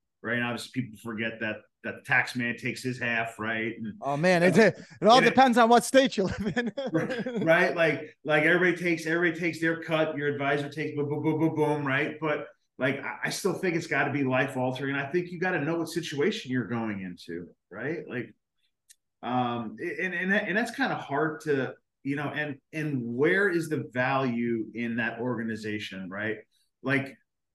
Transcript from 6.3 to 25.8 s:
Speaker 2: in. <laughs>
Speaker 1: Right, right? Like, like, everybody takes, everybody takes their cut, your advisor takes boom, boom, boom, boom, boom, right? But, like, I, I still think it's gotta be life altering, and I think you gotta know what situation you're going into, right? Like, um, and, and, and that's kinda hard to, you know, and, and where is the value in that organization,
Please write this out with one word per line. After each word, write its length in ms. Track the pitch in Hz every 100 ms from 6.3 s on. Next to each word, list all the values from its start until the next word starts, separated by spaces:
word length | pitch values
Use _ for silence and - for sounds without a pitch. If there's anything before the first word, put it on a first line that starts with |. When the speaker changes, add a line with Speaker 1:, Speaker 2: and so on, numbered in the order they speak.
| - 202 202
Speaker 2:
in. 160 | 240 -
<laughs> 100 | -
Speaker 1:
Right, 520 | 160 - 233 226 233
right? 320 | 160 170 185 170
Like, 400 | 160 143 - -
like, 200 | 151 151
everybody 380 | 156 175 175 165
takes, 240 | 175 165 160
everybody 340 | 170 175 165
takes 200 | 175 -
their 220 | 165 160
cut, 340 | - 156 156 143
your 120 | 147
advisor 400 | 139 139 147 143
takes 280 | 156 147 143
boom, 120 | 139
boom, 140 | 151
boom, 160 | 156 147
boom, 160 | 160
boom, 320 | 156 151 151 139
right? 300 | 135 151 -
But, 260 | 156 151 - _ _ -
like, 240 | 135 -
I, 140 | 120 127
I 60 | 151
still 240 | - 190
think 220 | 160 190 165
it's 100 | -
gotta 260 | 139 143
be 120 | 139
life 320 | 131 127 135 127
altering, 380 | 127 127 139
and 100 | 139
I 60 | 139
think 200 | 180 175
you 100 | 170
gotta 200 | 185 170
know 180 | 143 170
what 100 | 160
situation 600 | 175 165 139 156 - 127
you're 180 | 127 101
going 320 | 117 110 98
into, 460 | 92 90 - 85 85 _ _
right? 300 | 98 131 165 -
Like, 260 | 120 113 - _ _ _ _ _ _ _ _
um, 540 | 117 127 123 120 110 110
and, 360 | 170 147 185
and, 180 | 175 185
and 240 | 208 - 196
that's 140 | 240
kinda 260 | - 233 151
hard 440 | - 143 156 156
to, 320 | 151 139 120 - _ _
you 140 | 135 143
know, 160 | 147
and, 220 | 147 147 135 _
and 280 | 160 156 135
where 460 | 117 120 156 190 202
is 200 | 170 156
the 200 | 147 -
value 760 | 123 127 135 131 117 120 117 113
in 220 | 110 117 117
that 220 | 113 117
organization, 880 | 123 113 113 107 107 104